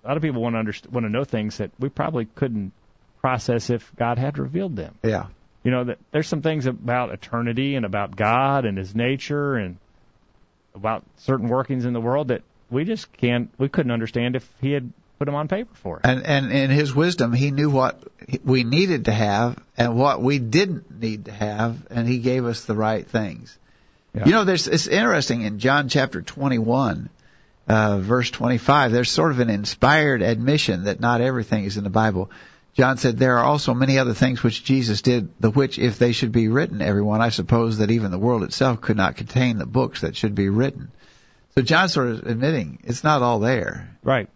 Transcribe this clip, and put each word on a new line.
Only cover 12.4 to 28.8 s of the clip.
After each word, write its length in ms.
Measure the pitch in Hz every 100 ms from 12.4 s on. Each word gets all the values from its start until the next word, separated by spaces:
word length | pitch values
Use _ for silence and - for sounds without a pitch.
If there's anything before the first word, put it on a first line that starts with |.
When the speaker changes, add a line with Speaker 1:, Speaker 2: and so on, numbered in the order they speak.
| _ _ _
Speaker 1:
we 160 | 123
just 280 | 170 220 -
can't, 380 | _ 120 120 120 -
we 120 | 139
couldn't 220 | - 131
understand 440 | 117 113 123 120
if 140 | 127 - _
he 120 | 135
had 200 | 143 123 - _ _
put 60 |
them 100 | 143
on 120 | 143 151
paper 260 | 190 240
for 220 | - - -
us. 40 |
Speaker 2:
And, 200 | 123 127
and 260 | 160 143 127
in 200 | 135 135
his 240 | 139 147
wisdom, 360 | 131 175 170 117
he 200 | 120 143
knew 180 | 139 151
what 340 | 135 131 - - _ - 131
we 200 | 139 131
needed 420 | 117 147 190 151
to 60 | 110
have 500 | 107 104 101 120 - _ -
and 180 | 120
what 280 | 117 139 120
we 160 | 127 143
didn't 600 | 117 143 196 147 - 82
need 260 | 113 104
to 60 | 104
have, 460 | 104 104 104 117 113 -
and 160 | 120 117
he 100 | 127
gave 280 | 123 127
us 200 | 120 113
the 80 | -
right 320 | 107 107 110
things. 500 | - 113 101 58 - - _ _ _ _ _
Speaker 1:
Yeah. 100 | -
Speaker 2:
You 60 | 110
know, 120 | 220
there's, 240 | 190 - -
it's 200 | 165 -
interesting 560 | 185 233 175 - 120
in 160 | 107 104
John 280 | 123 143 135
chapter 360 | 147 135 -
twenty-one, 840 | - - 135 123 110 127 127 82 - _ _ _ _ _ -
uh, 320 | 110 107 101
verse 320 | 95 123 120
twenty-five, 600 | - 117 120 - 143